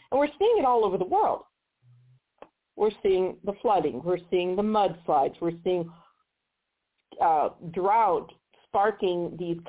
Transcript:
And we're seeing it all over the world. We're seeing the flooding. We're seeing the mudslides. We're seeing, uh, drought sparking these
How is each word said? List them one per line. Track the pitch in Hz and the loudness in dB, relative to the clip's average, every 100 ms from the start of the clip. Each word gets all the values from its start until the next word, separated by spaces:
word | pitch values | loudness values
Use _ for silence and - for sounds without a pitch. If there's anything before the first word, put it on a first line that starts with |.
| - | -4
And | 269 | 0
we're | 294 - | 0 0
seeing | 415 440 | 2 2
it | 262 | 2
all | 240 | 2
over | 208 180 | 2 0
the | 180 381 | 0 0
world. | 440 - - _ _ _ _ _ _ _ _ - - _ _ - | 0 -2 -8 _ _ _ _ _ _ _ _ -20 -20 _ _ -2
We're | 214 208 | -2 0
seeing | 196 185 185 - | 0 2 0 -4
the | 208 | -10
flooding. | 202 240 196 147 120 | -4 0 0 0 -4
We're | 165 180 175 | -4 -4 -2
seeing | 185 180 | -2 -2
the | 185 | -2
mudslides. | 214 214 190 165 - 147 143 - | 0 2 0 -2 -2 0 0 -2
We're | 170 170 | -6 -4
seeing, | 185 180 170 - _ _ _ _ _ _ _ _ _ _ _ - | -2 -2 -4 -12 _ _ _ _ _ _ _ _ _ _ _ -2
uh, | 151 156 120 - 170 | 2 2 0 -4 -10
drought | 175 185 220 214 180 - - _ _ _ | -4 0 2 2 0 -4 -18 _ _ _
sparking | 202 208 208 190 175 170 165 | 0 0 0 -2 -2 -4 -6
these | 175 170 | -8 -8